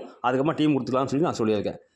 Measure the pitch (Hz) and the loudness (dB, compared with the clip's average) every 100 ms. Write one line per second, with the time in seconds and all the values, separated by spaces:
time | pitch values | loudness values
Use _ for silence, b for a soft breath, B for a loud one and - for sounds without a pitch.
0 | B B 123 131 151 147 156 135 117 127 | B B 0 2 0 2 2 2 0 0
1 | 135 135 170 117 110 104 95 - - | 0 0 0 0 0 0 -2 -8 -16